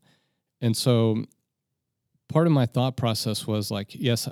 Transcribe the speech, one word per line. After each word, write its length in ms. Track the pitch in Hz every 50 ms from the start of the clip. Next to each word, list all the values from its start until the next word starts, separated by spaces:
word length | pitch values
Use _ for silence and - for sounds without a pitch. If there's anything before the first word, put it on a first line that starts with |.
| _ _ _ _ _ _ _ _ _ _ _ -
And 160 | 127 117 113
so 480 | - - 131 120 117 113 113 110 113 - - _ _ _ _ _ _ _ _ _ _ _ _ _ _ _ _ _ _ _ -
part 180 | - 156 170
of 40 | 170
my 140 | 156 139 123
thought 320 | 117 - 127 123 131 123
process 480 | - 127 117 110 - - 117 104 - -
was, 240 | - 107 107 101 -
like, 240 | 107 101 101 - -
yes, 340 | - - 120 117 113 - -